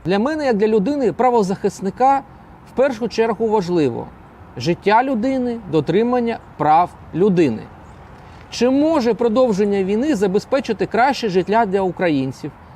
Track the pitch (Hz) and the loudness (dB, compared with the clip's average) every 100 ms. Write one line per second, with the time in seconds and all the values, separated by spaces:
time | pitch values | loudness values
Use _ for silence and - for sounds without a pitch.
0 | 156 202 254 311 277 202 220 220 196 294 | -2 0 0 -2 -2 0 2 2 0 0
1 | 226 - 247 240 190 196 202 - 190 - | -2 0 2 2 0 -2 -4 -4 -8 0
2 | 262 269 - - - - - - 277 220 | 2 2 -2 -16 -20 -20 -8 -2 -2 -2
3 | 233 - 233 220 226 214 170 180 139 117 | -4 -2 -2 0 -2 0 0 0 0 -2
4 | - - - - - - 127 170 196 220 | -8 -16 -20 -20 -18 -6 -4 -2 2 2
5 | 269 240 262 262 247 233 190 151 139 185 | 2 -2 -2 -2 -4 -6 -4 -2 0 0
6 | 240 247 233 226 - - 147 160 175 - | 0 0 -2 -6 -10 -4 2 2 2 -4
7 | - 151 208 175 147 110 110 - - - | -10 0 2 4 2 0 -10 -20 -20 -20
8 | - - - - - - 247 269 311 311 | -20 -20 -20 -20 -16 -2 2 2 2 2
9 | 233 196 233 214 254 190 208 202 190 214 | 0 0 0 2 2 2 0 0 0 0
10 | 302 214 202 202 - 277 - 208 185 208 | 0 0 0 0 0 -2 -2 -4 -2 0
11 | 262 - 220 180 175 220 214 196 190 165 | 0 0 -2 0 0 0 0 0 -2 -2
12 | 180 143 135 127 151 - - | 0 0 -2 -6 -12 -14 -20